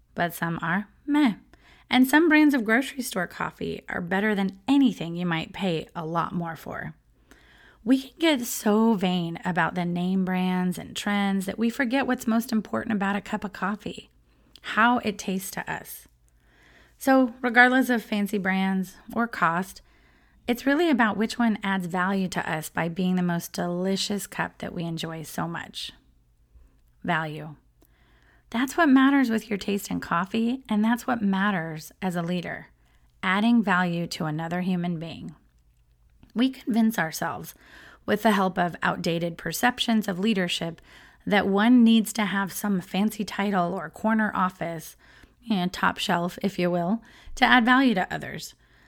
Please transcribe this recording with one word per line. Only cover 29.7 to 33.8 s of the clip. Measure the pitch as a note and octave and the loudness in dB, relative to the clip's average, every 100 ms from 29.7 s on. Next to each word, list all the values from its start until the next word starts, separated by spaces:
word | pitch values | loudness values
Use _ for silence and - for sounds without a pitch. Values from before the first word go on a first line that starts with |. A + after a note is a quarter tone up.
| G3 - | -4 -4
in | F3+ | -8
coffee, | - E3+ F#3+ A3+ A3+ C4 - | -4 -4 -2 -2 -2 -4 -2
and | G#3 | 0
that's | A3 A#3 - | 2 0 -2
what | B3 | -2
matters | G3+ F#3+ G#3 F#3+ E3 D#3 - - | 0 0 0 -2 -4 -10 -14 -8
as | F#3 F3 | -6 -4
a | |
leader, | E3+ F3+ E3+ - - _ _ _ _ _ | -4 -4 -6 -10 -16 _ _ _ _ _
adding | F#3+ F#3+ A3+ A#3+ | -2 2 4 4
value | G#3 F3+ | 4 2